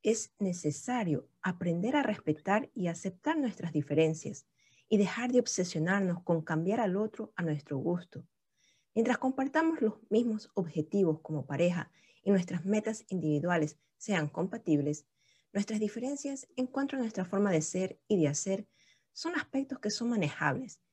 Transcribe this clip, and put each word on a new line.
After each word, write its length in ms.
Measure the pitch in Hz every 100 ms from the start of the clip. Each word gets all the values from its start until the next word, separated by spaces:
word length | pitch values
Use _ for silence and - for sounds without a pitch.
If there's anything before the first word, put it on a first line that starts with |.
Es 300 | 214 226 - _
necesario 920 | 196 175 151 147 - 247 185 147 - _
aprender 540 | 190 175 175 170 214 294
a 80 |
respetar 680 | 262 208 - 151 - 208 -
y 140 | - 180
aceptar 500 | 170 196 185 294 320
nuestras 340 | 254 185 170
diferencias 760 | 151 143 147 160 156 139 - _ _ _ _ _
y 80 | 208
dejar 340 | 190 233 247
de 80 | 247
obsesionarnos 840 | 240 - 180 165 160 196 190 175
con 180 | - 165
cambiar 400 | 160 160 170 233
al 160 | 214 185
otro 340 | 214 - 208 -
a 40 |
nuestro 360 | 170 151 - 139
gusto. 500 | 156 175 - - - _ _ _ _ _ _
Mientras 240 | 214 233 220
compartamos 640 | 262 262 269 311 330 320
los 120 | 233 - -
mismos 420 | 214 240 214 -
objetivos 680 | - 170 156 156 202 180 156
como 240 | - 156 123
pareja 440 | 143 175 175 - _ _ _
y 100 | -
nuestras 340 | 196 180 180 185
metas 400 | 214 220 220 -
individuales 680 | 185 156 147 170 170 151 - _ _
sean 320 | - 185 151
compatibles, 800 | - 185 226 - 147 143 151 _ _ _ _ _
nuestras 260 | 202 202 214
diferencias 680 | 214 226 247 285 277 277 - -
en 100 | 254
cuanto 300 | 269 277 269
a 20 |
nuestra 240 | 226 208
forma 260 | 185 196 202
de 120 | 170
ser 400 | 151 185 185 - _
y 100 | 202
de 80 | 147
hacer 400 | 147 196 196 208 _ _ _ _
son 220 | - 330 349
aspectos 440 | - 269 269 262
que 100 | 208
son 200 | - 240
manejables 720 | 226 156 - 143 139 254 - _